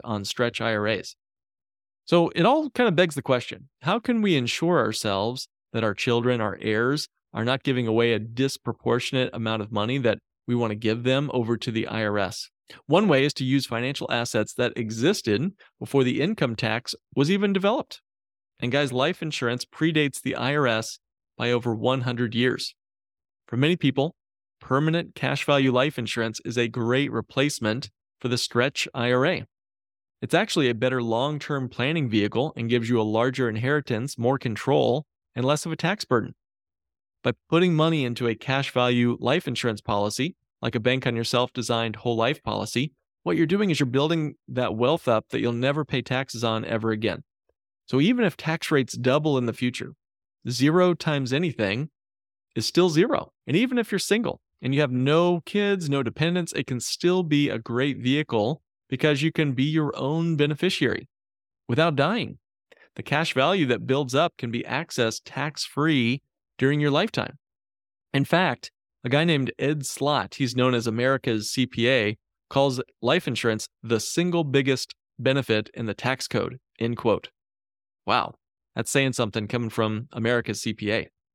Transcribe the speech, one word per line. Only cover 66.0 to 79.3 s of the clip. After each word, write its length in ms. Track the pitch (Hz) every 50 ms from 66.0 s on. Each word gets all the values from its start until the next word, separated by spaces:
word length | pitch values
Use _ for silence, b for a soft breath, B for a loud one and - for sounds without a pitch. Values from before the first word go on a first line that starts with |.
| 120 117 127 143 _ _ _ _ _ _ _
during 240 | - 131 135 147 147
your 100 | 147 147
lifetime. 480 | 135 151 202 226 - - - - - - _ _ _ _ _ _ _ _ _ _ _ _ _ _ -
In 100 | 139 139
fact, 480 | - - 170 185 156 151 - - - _ _ _ _ _ _ -
a 60 | 123
guy 140 | 127 147 165
named 280 | 175 160 139 131 113 - -
Ed 260 | - 139 156 151 131
Slott, 520 | - - - 139 147 147 127 92 98 -
he's 200 | - 139 120 117
known 180 | 123 123 127 123
as 120 | 117 113
America's 640 | 117 110 117 123 131 135 127 - 131 113 107 104 -
C 160 | - 131 127
P 220 | 123 - - 113 123
A, 280 | 135 123 107 104 110 - _ _ _ _ _ -
calls 320 | - 143 139 139 127 127 - _ _ - 110
life 260 | 120 151 180 - 147
insurance 400 | 123 - - 117 110 110 - - _ _ -
the 180 | 113 117 107
single 420 | - - - 165 175 180 170 170 160
biggest 520 | 143 127 143 135 135 131 123 - - - _ _ _ _ -
benefit 520 | 120 131 135 139 127 - 113 107 110 - -
in 100 | - 117
the 100 | 110 101
tax 320 | - - 127 131 - -
code, 320 | - - 117 - 87 127 131 _ _ _ -
end 160 | 117 117 120
quote. 320 | - - 117 101 92 - - _ _ _ _ _ _ _ _ _ _ _ _ _ _ -
Wow, 300 | - 107 123 80 - - _ _ _ _ _ _ _ -
that's 160 | 113 113 -
saying 220 | - 143 135 135 123
something 360 | - 123 104